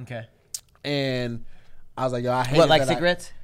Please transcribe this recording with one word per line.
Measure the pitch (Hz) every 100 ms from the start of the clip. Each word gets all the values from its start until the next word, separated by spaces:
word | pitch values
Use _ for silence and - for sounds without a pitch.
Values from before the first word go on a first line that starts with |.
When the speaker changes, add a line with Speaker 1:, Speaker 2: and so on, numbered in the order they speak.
Speaker 1:
Okay. | 120 120 110 _ _ - - _
Speaker 2:
And | 139 143 135 127 123 117 - - - - - -
I |
was | 127
like, | 123
"Yo, | 123
I | 127
hate | 123 151
Speaker 1:
What, | 156
Speaker 2:
it |
Speaker 1:
like | 156
Speaker 2:
that | 131
I," |
Speaker 1:
cigarettes? | - 175 175 - -